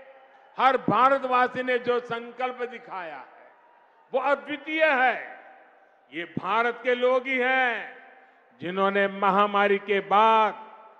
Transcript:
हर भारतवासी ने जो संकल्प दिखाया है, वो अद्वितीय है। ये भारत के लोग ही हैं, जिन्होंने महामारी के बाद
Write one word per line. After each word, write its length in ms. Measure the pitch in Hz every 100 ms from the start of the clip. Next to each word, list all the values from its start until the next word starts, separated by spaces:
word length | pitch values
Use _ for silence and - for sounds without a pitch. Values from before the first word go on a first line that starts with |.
| - - - - - -
हर 200 | 247 262
भारतवासी 840 | - 202 262 277 254 247 247 247
ने 140 | 254 247
जो 200 | 240 240
संकल्प 600 | 240 233 240 233 254 247 233
दिखाया 440 | 233 - 185 170 139
है, 180 | 120 - - _ _ _ _ _ -
वो 60 | 247
अद्वितीय 640 | 262 277 277 294 311 320 311
है। 480 | 262 254 190 131 - - - - _ _ _ _
ये 100 | 143 170 -
भारत 420 | 180 214 240 240
के 100 | 254 247
लोग 320 | 247 254 254
ही 100 | 262
हैं, 600 | 254 262 254 214 156 - - - _ _ _ -
जिन्होंने 460 | 160 185 196 196 196
महामारी 680 | 196 202 190 208 202 202 196
के 200 | 202 196
बाद 600 | - 196 226 220 214 - - - - -